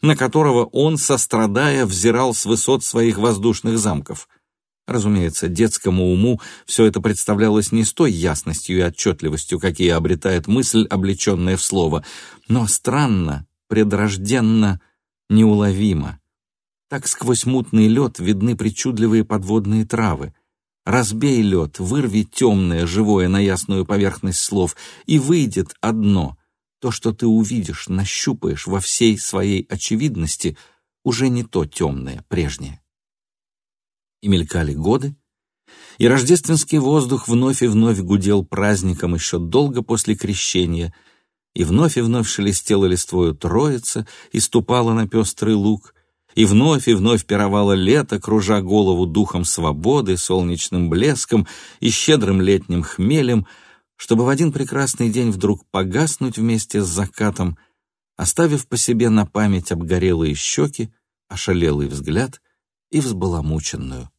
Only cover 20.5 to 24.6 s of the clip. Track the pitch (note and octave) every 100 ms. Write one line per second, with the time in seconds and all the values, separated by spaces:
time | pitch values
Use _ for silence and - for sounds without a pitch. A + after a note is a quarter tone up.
20.5 | _ _ _ - A#2+ G#2+ A2 C#3+ B2+ G#2+
21.5 | F#2 D2+ - F#2 C3+ C3 G#2 G2+ - B2+
22.5 | G2+ F#2 E2 E2+ F#2 G#2+ G2+ F2+ G2 G2+
23.5 | F#2 - G2 F#2 G2+ G2 - F#2+ F2+ -
24.5 | G2+